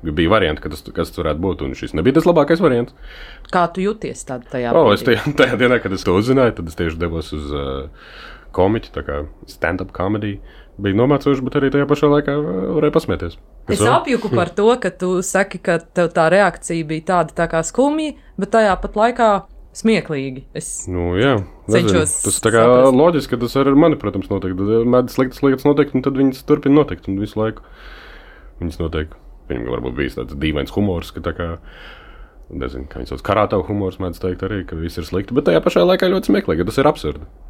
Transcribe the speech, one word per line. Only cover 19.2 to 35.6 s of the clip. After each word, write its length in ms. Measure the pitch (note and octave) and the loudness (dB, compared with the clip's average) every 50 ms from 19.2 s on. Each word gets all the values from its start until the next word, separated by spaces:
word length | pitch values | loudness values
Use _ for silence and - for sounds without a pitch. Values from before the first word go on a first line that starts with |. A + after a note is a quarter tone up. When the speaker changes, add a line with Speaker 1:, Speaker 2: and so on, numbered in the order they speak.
| A#3 A3 G3+ G3 - - - - - - _ | 4 4 4 2 -2 -8 -20 -20 -20 -20 _
Speaker 2:
smieklīgi. 720 | - - A3+ A3+ F3+ - - D#3+ C#3 C3+ C3+ C3 B2+ - - - | -2 0 2 2 2 0 -2 -6 -4 -4 -6 -8 -10 -16 -12 -12
Es 160 | - - - - - - | -12 -10 -10 -12 -10 -8
Speaker 1:
Nu, 240 | F#2+ F2+ F2 E2+ F2 F2 F#2 | -6 -4 -2 -2 0 2 2
jā, 160 | A#2 C#3 C3+ G#2+ F#2+ - - - - | 2 4 2 2 -2 -4 -12 -16 -4
nezinu. 260 | - G#2+ A#2+ - G#2+ | 2 2 2 4 4
Speaker 2:
cenšos 240 | F#2+ A#2+ D#3 - - - - | 4 2 2 2 -2 -2 -2
Speaker 1:
Tas 160 | G#2 - - | -2 -4 0
tā 140 | - A2 A2 | 0 4 4
kā 80 | A2+ A2+ | 6 6
Speaker 2:
saprast. 320 | A#2+ B2 B2 C3 C3+ C3 | 6 6 8 6 6 6
Speaker 1:
loģiski, 400 | B2+ D3+ F3 E3+ D3 - - C3 | 6 4 4 4 2 -2 -2 -4
ka 60 | A#2 A#2 | -4 -4
tas 140 | A#2 - C3+ | -2 0 2
arī 80 | C#3 | 2
ar 100 | C#3 C#3 | 4 6
mani, 220 | C#3 D#3+ E3+ D3 - | 6 6 4 2 0
protams, 320 | - G#2 F#2+ G2 F#2 - | -4 -4 -4 -4 -4 -4
notiek. 240 | G#2 G2 F#2 F#2 F#2 | -4 -4 -4 -4 -4
Tad, 140 | F#2 G2 G2+ | -2 -2 0
ja 80 | A2 A#2 A#2 | 2 2 2
mēdz 260 | A#2+ B2 B2+ B2+ A#2+ - | 4 2 2 2 0 -2
sliktas 300 | - C3 B2+ - - - | -2 -2 -2 -2 0 0
lietas 240 | C#3 C3 C3 - | 0 0 2 2
notikt, 260 | D3 D3 D3 D3 C#3+ - | 2 2 4 2 0 0
un 80 | C3 | -2
tad 160 | B2+ C#3+ C#3 | -2 0 0
viņas 240 | C3 C#3 C3+ C3 - - | 2 2 2 0 -2 0
turpina 340 | - D3+ C#3+ - C#3 C#3 D3+ | 0 0 2 4 4 4 4
notikt, 320 | D3 - F#2 - - - | 4 2 -2 -10 -6 -6
un 80 | G2 G2 | -4 -4
visu 180 | G#2 G#2 - | -4 -6 -4
laiku 240 | G#2+ G#2+ A2 G#2+ - - - - - - - - - - - - - - - - - - - - - | -4 -4 -4 -4 -8 -18 -20 -20 -20 -20 -20 -20 -20 -20 -20 -20 -20 -20 -20 -20 -20 -20 -20 -12 -8
viņas 180 | F2 E2+ D#2+ - | -8 -8 -6 -6
notiek. 340 | E2+ D#2+ D#2+ D#2+ D#2 D2+ - - - - - - - | -6 -4 -4 -6 -6 -6 -12 -20 -20 -20 -20 -20 -10
Viņam 220 | - - A#1 A#1+ A#1+ | -8 -8 -6 -6 -6
varbūt 260 | B1 A#1+ A#1 B1+ B1 | -6 -6 -6 -6 -4
bijis 200 | C2 D2 B1+ - | -4 -4 -4 -4
tāds 240 | - B1+ B1+ C#2 C#2 | -8 -10 -10 -8 -4
dīvains 320 | D2+ D#2 D2+ D2 C2+ - | -2 -2 -2 -2 -4 -4
humors, 400 | - G2 G#2 G2+ F2+ E2+ E2 - | -2 -2 0 0 0 -4 -6 -8
ka 100 | - - | -12 -8
tā 140 | D#2+ F2 D#2+ | -8 -8 -6
kā... 140 | - F2 E2 E2 D#2+ - - - - - - - - - - - - - - _ - - | -6 -6 -8 -8 -10 -12 -20 -20 -20 -20 -20 -20 -20 -20 -20 -20 -20 -20 -20 _ -20 -20
Nezinu, 400 | - - C#2+ C2 B1 - B1+ C2+ | -14 -10 -8 -8 -8 -8 -10 -14
kā 140 | C#2+ - C2 | -12 -12 -12
viņas 120 | B1 - C2+ | -10 -10 -10
sauc, 100 | C2 - | -10 -2
karātau 360 | - G#2 A2 G#2 F#2+ - G2 E2+ | 0 2 2 2 2 0 -2 -2
humors, 360 | - G#2+ G2+ G2 F#2 F2 - | -2 -4 -4 -4 -6 -6 -6
mēdz 220 | F#2+ F2+ D#2+ - | -8 -8 -8 -6
teikt 220 | - F#2 F2+ - F#2+ | -6 -6 -6 -4 -6
arī, 180 | F#2+ G#2+ G2 F2 | -6 -6 -6 -8
ka 120 | - - | -8 -8
viss 200 | D#2+ E2 E2+ - | -8 -8 -8 -8
ir 80 | - E2 | -8 -8
slikti, 300 | - - F#2 G2+ - A#2+ | -4 -4 -4 -4 0 -2
bet 100 | B2+ - | 0 2
tajā 160 | - E3+ D#3+ | 2 2 2